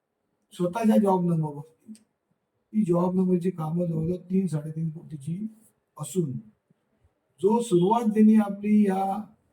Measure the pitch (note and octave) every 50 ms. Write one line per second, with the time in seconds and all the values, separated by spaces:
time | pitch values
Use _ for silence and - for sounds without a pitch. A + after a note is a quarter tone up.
0 | _ _ _ _ _ _ _ _ _ _ - - F3+ F3 F3 A3+ A3+ G#3+ A3 G#3+
1 | G3+ G3 F#3 F3+ F3 F3 E3+ D#3+ D#3 D3 C#3+ D3 D3 - _ _ _ A3 G#3+ -
2 | _ _ _ _ _ _ _ _ _ _ _ _ _ _ A3 G#3+ F#3 E3 F3 F3
3 | F3+ F#3 F3+ F#3 F#3 F#3 F3+ F3 E3+ F#3 F3+ D#3+ D#3 D#3 E3 F3 F3 E3 E3 D#3+
4 | D#3+ E3+ F3+ F3+ - - F#3 F#3+ G3 F3 D#3 D3+ D3 D#3+ D#3 D#3+ E3 D#3+ D3+ E3
5 | - - D#3 D3 C3+ D#3+ E3+ G3 A3 A3 - _ _ _ _ _ _ _ _ -
6 | D3+ - - F#3 D#3+ C3 B2 G#2+ - - _ _ _ _ _ _ _ _ _ _
7 | _ _ _ _ _ _ _ _ F3+ G3+ A3 A#3 - - F3+ F3 F3 G3 A3+ A#3+
8 | A#3 G#3+ G#3 A3 G#3+ G#3+ A3 G#3+ G#3 G3+ G3 - G#3 G#3 G#3+ G#3 G#3 F#3+ F#3+ F#3+
9 | F#3+ G3 G3 G#3+ G#3+ - _ _ _ _